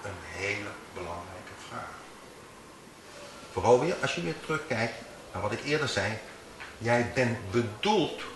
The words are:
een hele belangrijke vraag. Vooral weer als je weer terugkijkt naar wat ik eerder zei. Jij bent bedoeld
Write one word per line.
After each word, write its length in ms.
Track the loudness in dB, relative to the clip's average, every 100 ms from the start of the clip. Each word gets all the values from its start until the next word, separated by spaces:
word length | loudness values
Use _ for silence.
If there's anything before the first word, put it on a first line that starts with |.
een 360 | -8 -10 -10 -6
hele 300 | -2 -2 -4 -12 -12
belangrijke 640 | -10 -8 -8 -10 -12 -14 -14 -10
vraag. 240 | -10 -8 -12 -16 -18 -18 -18 -18 -18 -18 -18 -20 -20 -18 -16 -14 -14 -6
Vooral 280 | 2 8 10
weer 160 | 8 2
als 140 | 0 0
je 60 |
weer 180 | -2 -4
terugkijkt 540 | -2 -2 0 0 0 -2 -12 -14 -10
naar 100 | -4
wat 100 | -2
ik 120 | -2
eerder 240 | 0 2 2
zei. 300 | 2 0 -2 -8 -16 -16 -14 -14 -4
Jij 340 | 4 4 4
bent 380 | 4 2 2 2
bedoeld 680 | 2 2 0 4 4 4 0 -8